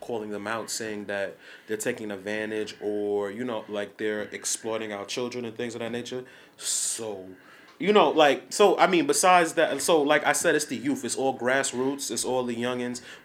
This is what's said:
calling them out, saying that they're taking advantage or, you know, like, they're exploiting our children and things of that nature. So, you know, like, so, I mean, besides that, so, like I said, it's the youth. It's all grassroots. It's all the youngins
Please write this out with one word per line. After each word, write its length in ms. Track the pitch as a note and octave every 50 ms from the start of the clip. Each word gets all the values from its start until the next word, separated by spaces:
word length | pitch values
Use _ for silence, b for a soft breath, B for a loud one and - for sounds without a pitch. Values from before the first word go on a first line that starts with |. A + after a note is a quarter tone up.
calling 280 | - - A#2+ A2+ G#2+ G#2+
them 180 | G#2 G2+ G2+
out, 240 | G#2 A2+ A2+ G#2 -
saying 360 | - - A#2 A2 G#2+ G#2 G#2
that 300 | G2 G2+ G2+ G2 F#2 - b b b b b b -
they're 100 | A2 G#2+
taking 320 | - C3 A#2+ A#2+ A2 G#2+
advantage 640 | G2+ F#2+ F#2 G#2 G#2+ G#2+ G#2+ G#2+ A2 G#2+ G#2+ G#2 - - G#2
or, 480 | G#2 G#2 G#2 G#2 G#2 G#2 G2+ G2+ G2+
you 140 | G2 A2 B2
know, 200 | B2 A2+ G#2+ - -
like, 280 | G#2 G#2 G#2 G2 -
they're 260 | - A2 G#2+ G#2+ G#2+ G#2 G#2 -
exploiting 600 | G2+ - - - - - A2+ A2 A2 A2 G#2+ G#2
our 140 | G2+ G2+
children 400 | - - C3 B2 A#2+ A#2+ B2 A#2
and 100 | A2+ A2
things 180 | - B2 A#2+ A2
of 60 | A#2
that 120 | A#2 A2+ A#2
nature. 320 | A#2+ B2 - B2+ B2+ B2+ b b b b b b -
So, 680 | - - - - - - - - A#2 A2 G#2 F#2+ F#2 F#2 F#2 b b b b b b b b -
you 160 | D#3+ F#3 G#3+
know, 160 | G#3 F3 C#3+
like, 320 | B2+ D3+ D3+ C#3+ C3 - - -
so, 260 | - - G#3 G3 D#3+ -
I 100 | E3 F3+
mean, 180 | F#3 E3+ D3+
besides 480 | C#3+ D3 - - F#3 F3+ F3 E3+ D#3+ C#3+
that, 260 | E3 D#3 - - C#3
so, 220 | - - F3 D#3 C#3+
like 240 | C#3+ D3+ D3 -
I 60 | - F3+
said, 220 | - - F3 D3+
it's 120 | D3+ D3
the 100 | - -
youth. 260 | A#2 A2+ D3 C3+ B2+ -
It's 140 | A#2 -
all 220 | - C3 C3+ B2+ A#2
grassroots. 720 | A#2 B2 C3 C#3 C3+ - - A#2+ B2+ C3 C#3+ C#3 - -
It's 160 | A#2 A#2 -
all 180 | - B2+ B2+ B2
the 100 | A#2+ A#2+
youngins 440 | A2+ A#2+ B2 B2+ B2 B2 B2 B2 A#2+ B B B B -